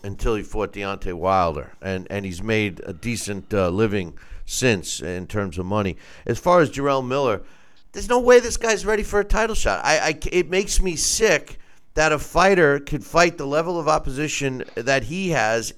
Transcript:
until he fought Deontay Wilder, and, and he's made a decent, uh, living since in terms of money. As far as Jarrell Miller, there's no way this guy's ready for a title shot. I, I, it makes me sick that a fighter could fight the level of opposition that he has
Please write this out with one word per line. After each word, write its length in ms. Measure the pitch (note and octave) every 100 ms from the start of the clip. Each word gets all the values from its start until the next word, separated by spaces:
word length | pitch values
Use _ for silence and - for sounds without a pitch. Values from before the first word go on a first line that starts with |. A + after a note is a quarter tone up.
until 320 | G2+ G2 B2
he 80 | G#2+
fought 300 | F#2 G#2+ G2
Deontay 420 | G#2 G2 G2 G2
Wilder, 580 | F2 F#2 F#2+ E2+ D2 B1 -
and, 260 | F#2+ F#2+ F2+
and 140 | G2+
he's 180 | G2 E2+
made 380 | G#2+ A2 G#2 E2
a 80 | -
decent, 600 | E2+ - - - G2+ -
uh, 140 | G2+ F2+
living 500 | F#2+ A2 G2+ E2+ - - -
since 560 | - - B2+ G2+ - -
in 260 | E2 F2+ F2+
terms 320 | G#2+ G2 D#2+
of 80 | F2+
money. 300 | G#2+ F#2+ E2 - -
As 140 | - A2+
far 220 | F3 F3
as 100 | D3+
Jarrell 360 | C3+ C#3 C3+ B2
Miller, 360 | C3+ C3 G2 - - - - -
there's 160 | - G#3
no 120 | B3
way 200 | B3 B3
this 160 | A#3 -
guy's 300 | A3+ G3+ F3+
ready 160 | G#3+
for 180 | G#3+ G3+
a 40 |
title 320 | G3+ G#3 A3 G#3+
shot. 280 | - F#2
I, 140 | C3 D#3
I, 200 | D#3 D#3 -
it 200 | F3+ E3
makes 300 | F#3 G3+ -
me 160 | F#3+ D3+
sick 640 | - - A3 D3+ - - - - -
that 180 | - D#3
a 60 | D3
fighter 600 | - E3 F#3+ F#3 D3+ C#3+
could 240 | C#3+ D3
fight 360 | - D#3+ F3 -
the 80 | C#3
level 340 | D3+ E3 F3
of 80 | D3+
opposition 720 | D#3 - C3 D3+ - C#3 B2+ -
that 280 | - A#2+ C#3
he 280 | G#2+ F3 F#3+
has 400 | D3 A2 A#2 G#2+